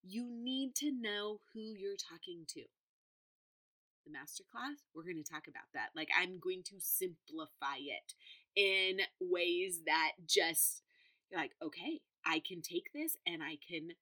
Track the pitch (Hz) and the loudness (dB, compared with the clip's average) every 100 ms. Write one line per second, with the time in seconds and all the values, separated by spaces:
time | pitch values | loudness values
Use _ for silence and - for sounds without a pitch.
0 | 185 208 240 233 240 262 269 247 294 262 | -6 -6 -4 -4 -2 0 0 0 0 0
1 | 226 208 208 214 _ 220 220 208 196 196 | -2 -2 -2 -4 _ -10 -10 -6 -6 -6
2 | - 165 - 175 156 151 - _ _ _ | -8 -12 -12 -12 -12 -14 -14 _ _ _
3 | _ _ _ _ _ _ _ _ _ _ | _ _ _ _ _ _ _ _ _ _
4 | - 135 147 - 190 233 254 294 _ 165 | -14 -12 -10 -12 -12 -8 -8 -8 _ -12
5 | 165 165 151 151 156 139 - 139 110 - | -6 -6 -6 -10 -10 -16 -10 -6 -6 -4
6 | 156 - 180 185 180 185 180 196 - - | 4 4 4 -2 -2 -2 -6 -8 0 0
7 | 185 165 - 160 156 _ 139 139 139 117 | 0 -4 -10 -8 -8 _ -4 -4 -4 -6
8 | - - - - _ - 196 190 190 190 | -8 -18 -18 -20 _ 6 6 8 4 4
9 | 190 _ 185 175 175 175 190 175 156 160 | 0 _ 0 4 4 4 2 0 4 4
10 | 156 - 165 - 165 160 - - _ _ | 4 0 4 6 6 6 4 2 _ _
11 | _ _ _ 180 151 - 160 165 208 320 | _ _ _ -4 -4 -4 -8 -6 -6 -6
12 | _ _ 165 160 - 175 - 175 - 294 | _ _ 0 0 0 -8 -4 -4 -4 -6
13 | 320 - - 170 151 151 - 170 165 165 | -4 -4 -4 -4 -6 -8 -8 -8 -8 -14